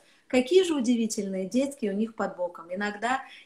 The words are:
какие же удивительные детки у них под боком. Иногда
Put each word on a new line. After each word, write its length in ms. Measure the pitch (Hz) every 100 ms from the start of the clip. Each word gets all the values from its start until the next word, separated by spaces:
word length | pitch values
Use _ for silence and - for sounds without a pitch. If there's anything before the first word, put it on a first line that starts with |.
| _ _ -
какие 360 | 254 247 370
же 120 | 349 294
удивительные 720 | 226 233 226 - 196 190 190
детки 420 | 247 277 277 208
у 60 |
них 200 | 190 220 -
под 200 | 196 190
боком. 300 | 180 175 165
Иногда 480 | 185 208 202 226 262 - -